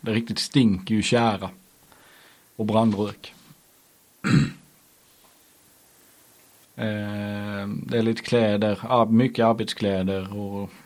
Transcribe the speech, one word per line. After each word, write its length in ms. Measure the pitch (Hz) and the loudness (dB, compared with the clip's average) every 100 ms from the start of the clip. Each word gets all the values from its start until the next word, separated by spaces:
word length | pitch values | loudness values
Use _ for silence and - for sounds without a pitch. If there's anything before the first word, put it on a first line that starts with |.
det 120 | - | -2
riktigt 260 | 113 117 110 | -2 -2 -6
stinker 560 | - 139 117 92 - | 0 2 4 2 0
ju 80 | 110 | -2
tjära 480 | 101 120 117 98 95 - - _ _ - - - - - _ - | 2 2 2 0 -6 -12 -20 _ _ -20 -20 -20 -20 -20 _ -6
och 100 | 107 | 0
brandrök. 680 | 107 113 101 104 - - - - - _ _ _ _ _ _ | 4 4 2 -2 -6 -16 -20 -20 -20 _ _ _ _ _ _
<clears throat> 300 | - - - - - _ _ _ _ - - _ _ _ _ - - _ _ _ - - - - - - | 2 2 2 -4 -20 _ _ _ _ -20 -20 _ _ _ _ -20 -20 _ _ _ -20 -20 -20 -20 -20 -8
Eh, 920 | 110 107 104 104 104 104 104 101 101 | -6 -4 -6 -6 -6 -6 -6 -8 -6
det 300 | 104 - 117 | -8 -2 0
är 40 | |
lite 200 | 113 110 | 0 0
kläder, 560 | - 120 110 104 107 101 | 0 2 2 2 0 -2
ar-, 240 | - 123 113 | 0 2 4
mycket 380 | 113 127 117 | 4 4 4
arbetskläder 920 | 113 113 107 - 104 95 95 95 95 104 | 2 2 -2 -2 -2 0 0 -2 -6 -8
och 340 | 101 98 101 - | -8 -8 -10 -14